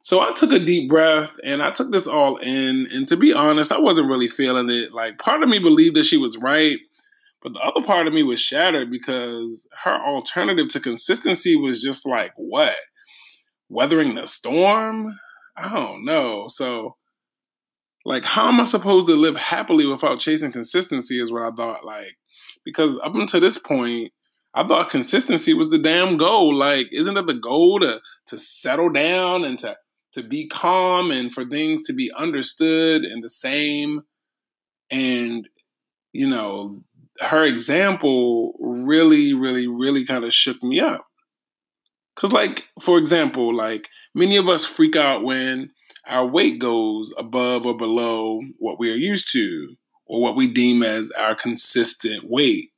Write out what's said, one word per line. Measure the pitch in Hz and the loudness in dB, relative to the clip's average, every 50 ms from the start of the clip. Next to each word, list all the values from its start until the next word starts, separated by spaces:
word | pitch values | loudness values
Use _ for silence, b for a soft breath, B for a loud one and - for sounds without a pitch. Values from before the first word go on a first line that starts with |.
| - | 0
So | - 185 185 | 2 2 2
I | 180 - | 2 2
took | 180 - 311 320 | 2 0 2 4
a | 277 190 | 4 2
deep | 175 156 175 175 139 131 | 4 2 0 0 2 2
breath | 151 160 160 160 156 156 151 151 - - - | 4 4 6 6 4 2 0 -4 -10 -12 -8
and | 135 143 143 | -6 -4 -2
I | 147 147 | -2 -2
took | - - 254 269 | -2 -4 -4 0
this | 208 190 - 147 | -2 -2 -2 0
all | 143 151 143 135 127 - | 2 2 2 2 2 -2
in. | - 127 131 135 135 131 131 131 131 - | -6 -4 -4 -2 -2 -2 -2 -2 -4 -4
And | - 131 135 | -6 -6 -2
to | 135 - | -2 2
be | 175 233 302 | 4 4 4
honest, | - - 147 151 151 156 156 151 | 4 6 4 4 4 2 2 0
I | - - | 2 2
wasn't | 156 233 175 160 147 135 | 4 4 4 4 2 2
really | 131 127 123 120 | 0 0 -2 -2
feeling | - - 135 131 127 127 123 120 | -2 -2 0 0 0 0 0 0
it. | 120 120 117 - | -2 -2 -4 -6
Like, | - 117 113 113 104 - | -6 -8 -8 -8 -8 -4
part | - - 233 311 320 | -2 0 0 2 2
of | 254 | 2
me | 220 208 | 2 4
believed | 180 170 156 156 160 165 151 | 4 6 6 8 6 6 6
that | 156 147 | 4 2
she | - 160 | 4 2
was | 151 131 117 107 | 2 2 0 -6
right, | 110 120 131 143 156 156 151 147 165 - _ b b b b b b b b b b | -4 -2 0 2 2 2 2 0 -2 -8 _ b b b b b b b b b b
but | _ 127 | _ -16
the | 120 - | -8 -4
other | - - 143 - 262 | -4 -2 -2 -2 0
part | - 196 175 165 160 | 2 0 2 2 2
of | |
me | 151 160 151 | 2 2 2
was | 135 120 113 | 2 0 -2
shattered | - - 131 147 170 185 165 143 127 120 | -4 -4 0 0 0 2 2 0 -2 -4
because | 123 123 - - 131 127 123 120 120 117 113 113 113 110 - _ - - - | -8 -10 -6 -6 -6 -6 -6 -8 -8 -8 -10 -10 -12 -14 -18 _ -20 -8 -4
her | 185 - | -4 -4
alternative | - - 139 143 131 - - - - 190 208 190 170 147 123 | -2 -2 -4 -4 -4 -6 -6 -4 -2 -2 0 0 0 0 -2
to | - 139 | -2 -6
consistency | - 135 117 117 - - 190 240 - 156 180 170 - 180 165 | -4 -6 -6 -4 -2 -2 -2 0 0 0 0 0 2 2 2
was | 147 139 135 127 113 | 2 2 0 -2 -4
just | 123 135 135 - - | -4 -4 -4 -4 -4
like, | 139 127 117 98 - _ | -4 -2 -4 -4 -6 _
what? | - - 87 98 139 151 131 92 - - _ B B B B B B B B B B B B _ _ _ _ | -14 -12 -6 0 0 0 0 0 -6 -12 _ B B B B B B B B B B B B _ _ _ _
Weathering | - 113 127 143 165 160 151 135 107 | -2 -2 2 2 4 2 2 0 -2
the | - - | -4 -4
storm? | - - - - 120 135 165 185 196 208 220 220 220 220 220 214 220 208 B B B B B B B B | -4 -4 -4 -4 -2 0 4 4 4 4 2 0 -2 -6 -6 -8 -10 -12 B B B B B B B B
I | - 165 196 | -12 -12 -8
don't | 220 196 127 101 - - 110 | -6 -6 -6 -6 -10 -10 -4
know. | 135 160 156 135 120 110 101 104 120 | -2 0 0 0 0 -4 -6 -6 -6
So, | - - 139 127 123 117 110 - - _ _ _ _ _ _ _ _ _ _ _ _ _ _ _ _ _ _ _ _ _ _ | -6 -4 -4 -4 -4 -6 -8 -10 -14 _ _ _ _ _ _ _ _ _ _ _ _ _ _ _ _ _ _ _ _ _ _
like, | - 131 127 - | -6 -6 -4 -4
how | - - 214 220 226 | -2 0 2 2 4
am | 247 240 | 4 4
I | 240 | 2
supposed | 240 - 262 - 196 202 185 180 | 2 0 0 2 4 4 4 6
to | 165 165 | 6 4
live | 151 156 160 147 | 4 4 2 2
happily | - - - 170 170 160 - 170 156 151 | -2 -4 -4 -4 -4 0 2 2 2 2
without | 139 139 135 - 143 131 120 | 2 -2 -2 -2 -2 -2 -2
chasing | - 151 156 156 156 139 | -2 -2 -2 -2 -4 -6
consistency | 123 123 113 - - 180 185 - 147 131 120 - 131 123 | -8 -8 -10 -2 -2 -2 -2 -2 -4 -4 -4 -4 -4 -4
is | 120 113 | -4 -4
what | 117 117 | -6 -6
I | 117 117 | -6 -8
thought, | 113 113 117 117 110 - - | -8 -8 -8 -8 -8 -10 -12
like, | 107 107 107 101 98 - _ _ B B B B B B B _ | -14 -14 -14 -14 -16 -20 _ _ B B B B B B B _
because | - - - 156 151 131 - - | -10 -2 0 0 0 0 -2 -8
up | 156 - | -6 -4
until | 214 208 202 - 175 | -2 -2 0 2 4
this | 170 190 - - | 4 4 2 0
point, | - - 147 131 120 120 120 117 113 113 _ _ _ _ _ _ _ _ | -4 -2 -2 -2 -2 -2 -4 -6 -8 -10 _ _ _ _ _ _ _ _
I | _ 135 156 | _ -4 0
thought | 220 - 165 175 - | 2 2 0 0 0
consistency | - 139 123 - - 226 254 - 233 160 - - 160 | -2 -2 0 2 0 0 2 2 0 0 2 2 2
was | - 160 156 | 2 2 2
the | 160 156 | 2 2
damn | 147 156 165 175 185 190 175 | 2 2 2 2 2 2 2
goal. | 151 160 180 220 214 180 151 143 | 2 2 2 4 4 4 4 4
Like, | 139 139 143 143 135 123 - | 2 2 2 2 0 -2 -4
isn't | - 139 160 196 202 | -4 -4 -2 -2 -2
it | 196 185 | -2 -2
the | 165 139 | -4 -6
goal | 120 110 117 127 156 170 175 202 202 | -6 -4 -2 2 6 6 6 6 4
to, | 185 135 113 110 B B B B _ | 2 0 0 -6 B B B B _
to | - - | -16 -10
settle | 110 - - - - - 131 131 147 175 170 | -6 -4 -4 -2 -2 -2 0 0 0 0 0
down | 151 139 147 165 180 185 185 180 180 180 170 | 2 0 0 0 0 0 0 0 -2 -2 -2
and | 139 127 123 | -4 -6 -8
to, | - 110 101 _ _ _ _ _ _ _ | -10 -12 -12 _ _ _ _ _ _ _
to | - 135 | -14 -14
be | 117 110 131 151 156 | -10 -8 -8 -8 -6
calm | 156 - - - 165 185 185 185 185 180 180 180 175 | -8 -8 -2 0 2 2 2 2 2 2 2 0 0
and | 143 127 123 120 | -2 -2 -4 -6
for | - 135 127 | -6 -8 -8
things | 123 139 147 156 156 156 151 156 | -6 -4 -2 -2 -2 -2 -2 -4
to | - 143 | -6 -6
be | 127 131 117 | -4 -4 -6
understood | - - 151 170 151 139 127 - - - 160 160 160 160 160 160 160 156 | -4 -6 -6 -4 -4 -4 -4 -6 -2 0 2 2 4 4 4 2 2 2
and | - - 107 117 113 | 0 -4 -8 -10 -10
the | 117 | -6
same? | - - - 131 135 147 147 147 147 147 147 147 151 147 147 _ _ _ _ _ _ _ _ _ _ _ _ _ _ _ _ _ | -6 -4 -4 -2 -2 -2 -2 -2 -2 -2 -4 -4 -4 -6 -8 _ _ _ _ _ _ _ _ _ _ _ _ _ _ _ _ _
And, | 135 131 131 127 127 120 120 117 117 117 107 - _ _ _ _ _ _ _ _ _ _ _ _ | -4 -2 0 0 0 -2 -2 -4 -6 -8 -10 -12 _ _ _ _ _ _ _ _ _ _ _ _
you | _ - 135 139 | _ -2 0 0
know, | 131 117 107 104 98 101 101 101 101 98 - _ _ _ _ _ _ - | 0 0 -2 -6 -6 -8 -10 -12 -14 -16 -20 _ _ _ _ _ _ -8
her | - - 160 156 156 | -4 0 2 2 2
example | 151 127 120 120 - 139 170 196 202 196 170 160 143 131 127 123 120 120 117 113 - - - | 2 2 0 -2 0 2 2 2 2 0 2 2 2 2 4 2 2 2 0 0 -2 -6 -8
really, | 139 - 123 120 123 135 151 160 165 160 156 147 147 143 | -8 -8 -6 -4 0 2 4 6 8 8 8 8 6 4
really, | 139 131 131 131 127 127 123 | 2 0 0 0 0 -2 -2
really | 123 120 120 127 139 139 139 127 | -2 -4 -2 0 0 0 0 0
kinda | 131 131 127 117 117 | -2 -4 -4 -2 0
shook | 113 - - 135 123 - | 2 2 2 0 -2 -4
me | - 123 135 170 | -4 0 0 2
up. | 320 302 - - - _ _ _ _ _ _ _ _ _ _ _ _ _ _ _ _ _ _ _ _ _ _ | 2 0 -2 -4 -10 _ _ _ _ _ _ _ _ _ _ _ _ _ _ _ _ _ _ _ _ _ _
'Cause, | - - 202 | -6 -4 0
like, | 247 - - - - - - _ _ - | 2 2 0 0 -4 -8 -14 _ _ -6
for | - 180 175 170 | 2 4 4 4
example, | 156 156 170 170 156 135 123 131 120 117 117 | 6 4 2 2 2 0 -2 -2 -2 -2 -2
like, | 117 110 110 110 107 107 - b b b b _ | -2 -4 -4 -6 -8 -12 -16 b b b b _
many | 156 180 196 202 | 0 2 2 4
of | 202 185 175 | 2 4 2
us | 180 156 - | 0 0 0
freak | - - - 160 156 156 | -6 2 2 2 4 4
out | 156 147 139 135 139 - | 2 2 2 0 0 -2
when | 131 131 131 131 131 131 131 135 135 _ b b b b b b | -2 -2 -2 -2 -4 -4 -6 -8 -12 _ b b b b b b
our | - 131 127 127 | -4 -2 -2 -2
weight | 123 131 175 202 - - 120 | 2 2 2 2 2 0 0
goes | 123 123 117 113 110 110 107 107 107 - - | -2 0 0 0 0 0 -2 -4 -8 -10 -10
above | - 110 113 117 127 123 123 123 120 117 | -12 -12 -6 -4 -2 -2 0 -2 -2 -2
or | 123 117 | -4 -4
below | 110 117 113 113 120 120 117 113 113 113 110 110 110 131 135 - _ | -4 -2 -2 0 0 0 -2 -2 -4 -4 -4 -6 -6 -8 -12 -12 _
what | - 110 - - | -8 -8 -6 -4
we | 120 113 | -4 -4
are | 110 | -2
used | 120 151 196 208 190 - - | -2 -2 -2 -2 -2 -2 -2
to | - 135 107 95 87 78 73 69 - _ _ _ _ _ _ | -2 -2 -2 -2 -6 -8 -12 -14 -18 _ _ _ _ _ _
or | _ - 117 | _ -2 -2
what | 120 123 110 | -2 0 2
we | 131 131 | 0 0
deem | 123 113 123 123 123 123 120 | 0 2 2 2 4 4 2
as | 117 110 110 110 107 107 | 2 0 -2 -4 -6 -8
our | - - 107 110 110 | -6 -4 -2 -2 -2
consistent | - - 120 117 110 - - - 127 117 113 - - - 110 107 98 - - | -2 -4 -6 -2 0 2 2 4 2 2 0 -2 -2 -4 -6 -6 -8 -8 -4
weight. | 117 135 147 131 - - - _ _ | 0 2 2 2 2 0 -4 _ _